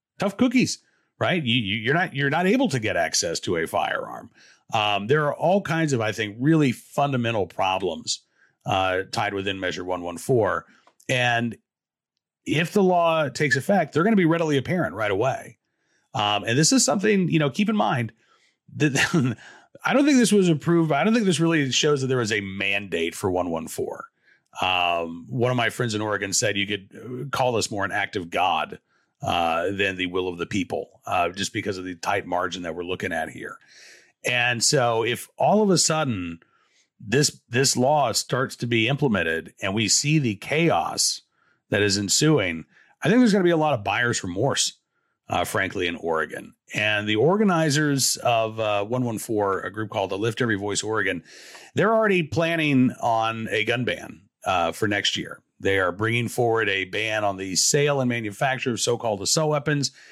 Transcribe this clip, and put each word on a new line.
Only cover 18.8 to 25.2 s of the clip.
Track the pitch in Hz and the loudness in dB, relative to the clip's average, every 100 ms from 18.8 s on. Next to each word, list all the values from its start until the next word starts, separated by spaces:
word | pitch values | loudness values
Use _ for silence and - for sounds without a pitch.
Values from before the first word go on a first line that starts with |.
| 147 135 - 175 123 - - - | 0 2 2 2 0 -2 -12 -20
<laughs> | _ - | _ -8
I | 131 | 0
don't | 240 285 | 4 6
think | 262 | 6
this | 226 | 6
was | 202 180 | 6 4
approved. | 156 165 170 160 | 2 4 2 4
I | 143 | 2
don't | 190 | 4
think | 233 196 | 2 2
this | 151 | 2
really | 165 160 135 | 2 2 2
shows | 123 151 143 | 2 2 2
that | 131 | 2
there | 131 | 0
was | 110 | 2
a | 110 | 0
mandate | 98 98 98 101 101 85 85 - | -2 -4 -2 -2 -2 -2 -2 -2
for | 98 | -2
one | 90 87 | 0 -2
one | 82 80 | -4 -6
four. | - - - - _ _ _ _ - | -6 -8 -8 -16 _ _ _ _ -4
Um, | 92 90 87 85 85 85 | -2 0 0 0 -4 -10